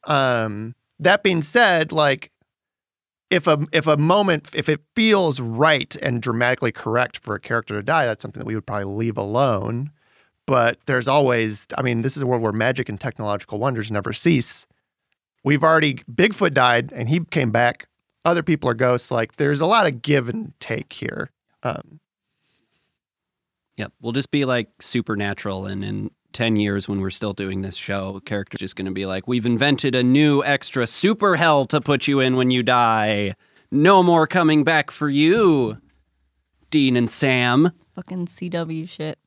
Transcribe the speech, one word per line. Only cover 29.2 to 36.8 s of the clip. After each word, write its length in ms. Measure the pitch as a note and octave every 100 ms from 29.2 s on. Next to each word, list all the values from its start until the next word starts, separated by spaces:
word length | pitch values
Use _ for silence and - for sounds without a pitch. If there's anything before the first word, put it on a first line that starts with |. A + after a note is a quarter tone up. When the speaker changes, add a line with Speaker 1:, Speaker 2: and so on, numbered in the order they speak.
| F#2
Speaker 2:
"We've 180 | B2 A2+
invented 500 | A#2 C#3 C#3 C#3+ B2+
a 80 |
new 400 | B2 C3+ D3+ C#3
extra 420 | C#3 C#3 - C3 A#2
super 480 | - G3 A3 G3+ E3+
hell 300 | E3 D3 C3
to 120 | D3+
put 260 | B2+ C#3 -
you 120 | C#3
in 160 | C3 B2+
when 160 | B2+
you 120 | B2+
die. 720 | A#2+ B2 A#2 A2 G#2+ G#2 G2+ - _ _ _
No 320 | C#3 D#3+ G3
more 240 | F3 E3+ D#3
coming 360 | F#3 D#3+ D3+
back 280 | C#3+ D#3 C#3+
for 180 | - D3
you, 680 | C#3 D#3 G#3+ G3+ D3 A#2 A2 _ _ _ _ _ _ _ _ _
Dean 260 | D#3